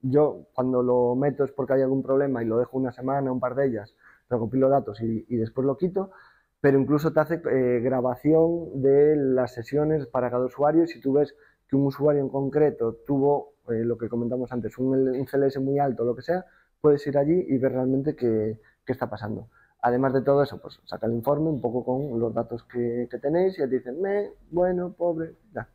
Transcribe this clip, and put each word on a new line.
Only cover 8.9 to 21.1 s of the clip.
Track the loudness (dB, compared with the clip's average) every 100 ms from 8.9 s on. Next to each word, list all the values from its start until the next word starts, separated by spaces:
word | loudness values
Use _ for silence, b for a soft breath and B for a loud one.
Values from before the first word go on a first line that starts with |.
| 6 6 4
las | 2 0 0
sesiones | -6 -4 -2 0 0 -2
para | -4 -2
cada | -2
usuario | -4 0 2 4
y | 2
si | -2
tú | 0
ves | 2 0 -4 b b _
que |
un | 0 0
usuario | 0 0 2
en | 0
concreto | -4 -2 2 2 2 -4 -4
tuvo, | -4 0 2 2 -2 _ -6
eh, | -4
lo | -2 -2
que | -4
comentamos | -4 -4 -4 -4
antes, | -6 -8 -4
un, | 0 2 2
un | 0 -2
C | 0
L | 0
S | 0
muy | -2 0
alto | -2 0
o | -2
lo |
que | -4
sea, | -4 -4 -4 b b _
puedes | 4 4 2
ir | 0
allí | 2 2 2
y | 0
ver | 0
realmente | 0 0 0 -2
qué, | -2 0 0 -2 -6 b b
qué | -8
está | -4 -4
pasando. | -6 -8 -8 -10 b b b
Además | 0 2 2
de | 2
todo | 2 2
eso, | 2 -2
pues | -16 -20
saca | _ -6
el | -4